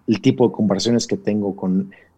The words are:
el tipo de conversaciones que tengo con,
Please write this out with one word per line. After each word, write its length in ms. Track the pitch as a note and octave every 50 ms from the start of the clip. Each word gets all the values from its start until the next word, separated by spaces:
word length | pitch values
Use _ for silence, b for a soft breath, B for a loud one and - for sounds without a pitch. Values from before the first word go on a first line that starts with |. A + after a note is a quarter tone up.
| _ -
el 140 | A2+ G2
tipo 260 | - C3 - B2+ B2 A2+
de 60 | -
conversaciones 520 | - A2 G2+ G2 F2+ - A2+ A#2+ A#2 -
que 120 | - G#2+ F#2+
tengo 380 | G2 - G#2 G#2+ G2+ G2+ F#2
con, 360 | - - F#2 F#2 F#2+ G2 G2 B B B B B